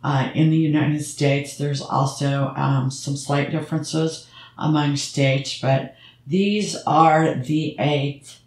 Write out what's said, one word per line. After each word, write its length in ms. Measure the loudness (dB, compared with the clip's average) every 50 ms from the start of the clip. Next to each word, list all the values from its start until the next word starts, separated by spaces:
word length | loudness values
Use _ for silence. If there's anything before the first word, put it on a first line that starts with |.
| -2
Uh, 260 | 0 0 0 -2 -2 0
in 160 | 2 2 4
the 60 | 4 4
United 460 | 2 2 2 2 2 2 0 -2 -4
States, 540 | -8 -4 -2 0 2 2 0 -2 -6 -8 -6
there's 240 | -4 -4 -4 -4
also, 720 | -6 -2 0 0 0 0 -2 -2 -2 -2 0 0 -2 -2 -2
um, 360 | -2 0 0 0 0 0 -2
some 260 | -4 -6 -6 -6 -6 -6
slight 320 | -4 -2 0 0 0 0
differences 800 | -2 -4 -4 -2 -4 -4 -4 -2 -2 0 0 -2 -2 -6 -14 -20 -20 -20 -20 -20 _
among 400 | -6 -2 0 2 2 2 2 0
states, 640 | -2 -4 -4 0 2 2 2 2 0 -2 -6 -10 -4
but 360 | 0 2 2 2 0 -4 -14 _ -20 -20 _ _ _ -2
these 480 | 0 2 2 2 2 0 -2 -4 -6 -6 -4
are 480 | 0 4 6 6 6 6 6 4 2 0
the 420 | -2 -4 -2 -2 -2 -2 -2 -4 -2
eight 580 | 0 0 0 0 -2 -4 -6 -8 -16 -20 -20 -20 _